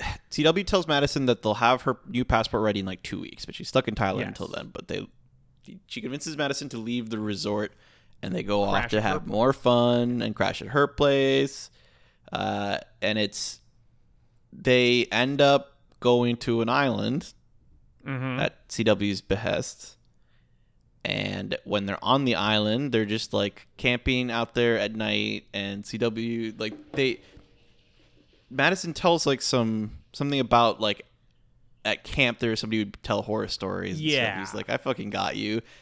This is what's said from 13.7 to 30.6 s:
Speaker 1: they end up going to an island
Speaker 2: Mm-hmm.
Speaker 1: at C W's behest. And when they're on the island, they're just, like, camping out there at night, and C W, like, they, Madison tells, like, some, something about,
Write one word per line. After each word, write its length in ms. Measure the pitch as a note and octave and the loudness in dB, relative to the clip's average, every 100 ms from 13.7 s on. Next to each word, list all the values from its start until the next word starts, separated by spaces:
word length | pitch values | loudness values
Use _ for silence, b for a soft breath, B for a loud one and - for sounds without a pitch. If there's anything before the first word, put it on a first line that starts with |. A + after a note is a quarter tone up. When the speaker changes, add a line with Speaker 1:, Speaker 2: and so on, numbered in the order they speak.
| _ _ _ _ _ _ _ _ | _ _ _ _ _ _ _ _
Speaker 1:
they 520 | C#2 C3 B2+ B2 B2 A2+ | -4 2 4 6 4 2
end 280 | G#2+ B2+ C#3 | 0 0 4
up 340 | C#3+ C#3 - _ _ _ | 6 6 2 _ _ _
going 360 | B2 A#2+ A#2+ A#2 | 4 4 4 0
to 240 | - A#2 | 0 0
an 60 | A#2 | 2
island 640 | C3+ C#3 G#2 A2 C#3 - - _ _ _ _ _ _ | 2 2 0 -2 -4 -6 -18 _ _ _ _ _ _
Speaker 2:
Mm-hmm. 360 | - C3 C3 B2+ | -8 -6 -4 -2
Speaker 1:
at 160 | - - - | -4 -4 -10
C 160 | - | 0
W's 360 | A2 G2+ G#2 G2 | 2 2 2 -2
behest. 760 | - G2 A2 D#3+ - - - - _ _ _ _ _ _ _ _ _ _ | -2 -2 0 -2 -4 -10 -20 -20 _ _ _ _ _ _ _ _ _ _
And 520 | - G2+ G2+ G2 G2+ - | -4 -2 -4 -6 -6 -8
when 220 | - G3+ G3 | -4 -4 -2
they're 160 | - | -4
on 220 | - C3+ | 2 2
the 100 | C3 F2+ | 2 0
island, 540 | G#2 G#2+ G#2+ A#2 C#3+ | 2 2 2 0 0
they're 120 | A#2 | 0
just, 280 | G#2 A2 - | 0 -2 -2
like, 340 | G#2 G2+ - - - | -2 -2 -4 -20 -2
camping 540 | B2+ B2 - B2+ B2 | 0 0 0 0 0
out 240 | A#2 A#2 | -2 -2
there 240 | B2 A#2 A2 | 2 2 2
at 160 | G#2 | 0
night, 500 | A2 G#2+ G#2+ G#2+ G#2+ - | -2 -2 0 -2 -6 -8
and 320 | G2 G2 G2+ - | -8 -6 -8 -8
C 120 | A2 | -2
W, 540 | A#2 A2+ A#2 A#2 A2+ G#2+ | -2 -2 -4 -4 -6 -6
like, 340 | G#2+ G#2 - | -8 -8 -8
they, 280 | - C3+ - b b b b b b _ _ _ _ _ _ _ | -2 0 -2 b b b b b b _ _ _ _ _ _ _
Madison 420 | C3 D3+ F#3 E3+ | 0 0 0 -4
tells, 340 | D3+ F3+ E3+ D3 | 0 2 4 2
like, 160 | C3 | 0
some, 500 | - B2+ A2+ A2 G#2+ - - | 2 2 2 0 -4 -10 -18
something 280 | - C#3+ C#3 | -6 -2 0
about, 400 | A#2 A#2 | 4 6